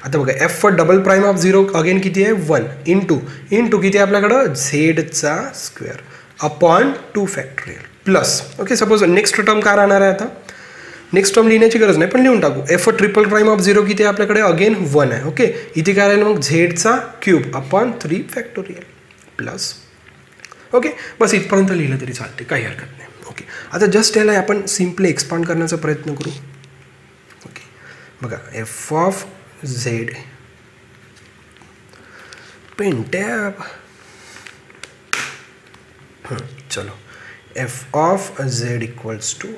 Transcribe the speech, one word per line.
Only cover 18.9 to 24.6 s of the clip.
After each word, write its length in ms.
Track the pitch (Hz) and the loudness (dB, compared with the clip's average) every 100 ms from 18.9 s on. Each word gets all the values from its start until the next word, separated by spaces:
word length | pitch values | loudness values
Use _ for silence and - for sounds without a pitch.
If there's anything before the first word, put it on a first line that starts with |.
| - _ _ - - | -20 _ _ -18 -12
plus, 220 | - - - - - _ - - - _ - - - | -12 -8 -10 -10 -20 _ -20 -20 -20 _ -20 -20 -2
ओके, 160 | 247 302 - - - | 0 0 -8 -16 -2
बस 140 | 214 | 0
इथपर्यंत 380 | 202 190 196 190 | 0 2 2 2
लिहिलं 260 | 180 143 131 | 0 -2 -4
तरी 120 | 127 | -6
चालते, 300 | 120 117 - | -10 -12 -14
काही 200 | 117 143 | -6 -6
हरकत 280 | 113 - - - | -6 -10 -16 -20
नाही. 100 | - - - | -20 -20 -20
ओके, 160 | - - - - | -18 -18 -18 -10
आता 120 | - 202 | 0 2
just 320 | 196 220 220 | 2 2 2
याला 140 | 214 | 2
आपण 300 | 208 190 208 | 2 0 -2